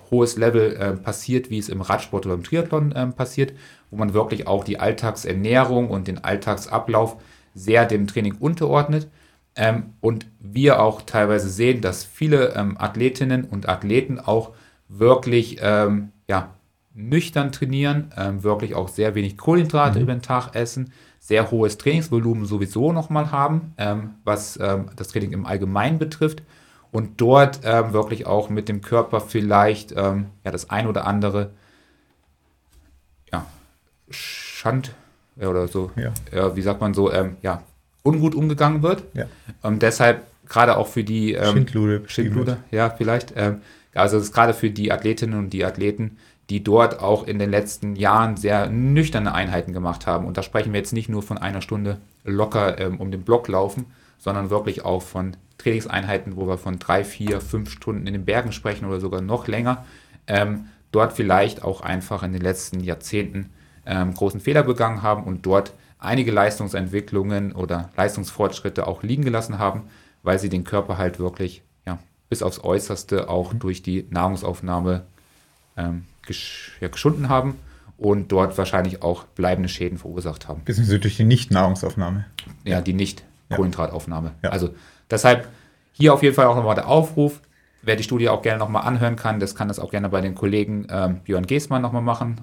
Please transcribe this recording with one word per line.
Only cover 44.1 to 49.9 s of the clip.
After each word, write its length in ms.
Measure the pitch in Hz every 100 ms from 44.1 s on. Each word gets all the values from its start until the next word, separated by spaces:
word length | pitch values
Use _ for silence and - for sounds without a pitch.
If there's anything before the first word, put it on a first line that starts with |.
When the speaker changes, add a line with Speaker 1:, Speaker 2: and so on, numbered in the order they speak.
| 107
Speaker 1:
es 80 |
ist 80 | 104
gerade 220 | - 117
für 160 | 110 113
die 200 | 104 104
Athletinnen 480 | 101 107 113 113 107
und 120 | 98
die 160 | 95 90
Athleten 500 | 95 101 104 110 - _ _ -
die 120 | 101
dort 360 | 101 110 117 -
auch 260 | 98 104 -
in 120 | 104
den 120 | 101
letzten 440 | 101 104 - 104
Jahren 420 | 98 101 107 113 98
sehr 320 | 101 104 101
nüchterne 640 | 113 127 147 156 110 101
Einheiten 380 | 90 92 90 92
gemacht 320 | 90 87